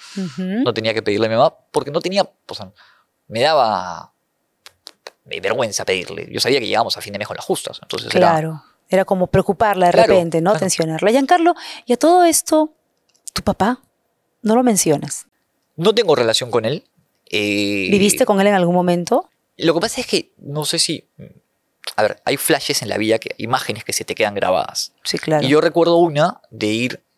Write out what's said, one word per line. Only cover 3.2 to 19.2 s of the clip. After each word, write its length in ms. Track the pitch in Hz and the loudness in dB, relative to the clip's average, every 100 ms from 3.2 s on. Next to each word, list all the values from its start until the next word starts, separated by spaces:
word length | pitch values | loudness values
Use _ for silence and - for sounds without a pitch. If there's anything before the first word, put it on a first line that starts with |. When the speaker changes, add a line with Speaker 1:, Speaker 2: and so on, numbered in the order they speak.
| _ | _
Speaker 2:
me 120 | 110 | -2
daba 680 | 143 156 113 95 92 82 - _ _ _ _ _ - _ - _ - _ | 2 2 2 0 -4 -12 -16 _ _ _ _ _ -20 _ -20 _ -20 _
vergüenza 600 | _ 85 98 117 117 98 | _ -8 -4 -2 -2 -4
pedirle. 440 | 98 95 87 82 85 | -2 -4 -4 -12 -10
Yo 100 | - | -4
sabía 180 | 117 135 | 0 0
que 80 | 104 | 0
llegábamos 300 | 101 113 107 | -2 -2 -4
a 40 | |
fin 120 | 107 | -8
de 60 | 101 | -10
mes 100 | 104 | -10
con 80 | - | -10
las 80 | |
justas. 340 | - 175 - - | -6 -6 -6 -14
Entonces 320 | - - 113 | -12 -10 -2
era 120 | 180 180 | 2 2
Speaker 1:
Claro. 360 | 160 160 156 - _ _ | 2 -2 -10 -16 _ _
Era 160 | 190 | 0
como 240 | 185 190 180 | 0 -2 2
preocuparla 580 | 190 180 180 214 185 175 | 0 0 0 0 4 4
de 60 | |
Speaker 2:
Claro, 220 | 185 - | 6 6
Speaker 1:
repente, 260 | 190 170 165 | 4 2 0
¿no? 100 | 165 | 0
Speaker 2:
claro. 100 | 160 | 0
Speaker 1:
Tensionarla. 500 | - - 160 160 196 | 0 -2 -2 0 2
Giancarlo, 420 | 254 269 359 339 330 - - - | 2 4 4 4 0 -8 -16 -4
y 60 | |
a 40 | 240 | 2
todo 280 | 311 359 | 4 6
esto, 500 | 349 311 - 311 311 - _ _ _ _ - | 4 2 2 2 2 -4 _ _ _ _ -12
tu 100 | - | -4
papá, 380 | - - 196 254 _ _ _ _ _ _ | -4 0 -2 -2 _ _ _ _ _ _
no 140 | 208 226 | 0 2
lo 80 | |
mencionas. 640 | 247 196 165 143 143 - - _ _ _ _ - | 4 2 2 0 -2 -12 -16 _ _ _ _ 0
Speaker 2:
No 180 | 185 | 2
tengo 220 | 220 196 139 | 2 2 2
relación 340 | 113 110 123 | 2 0 -2
con 140 | 117 | -2
él. 200 | 113 151 - _ _ _ _ | -2 -6 -10 _ _ _ _
Eh, 560 | 104 104 101 101 101 92 | -4 -2 0 -2 -2 0
Speaker 1:
¿Viviste 340 | 196 202 - 247 | 2 2 2 2
con 140 | 196 | 4
él 80 | 202 | 2
en 60 | |
algún 200 | 202 175 | 2 2
momento? 560 | 180 180 175 170 262 | 2 2 0 0 -2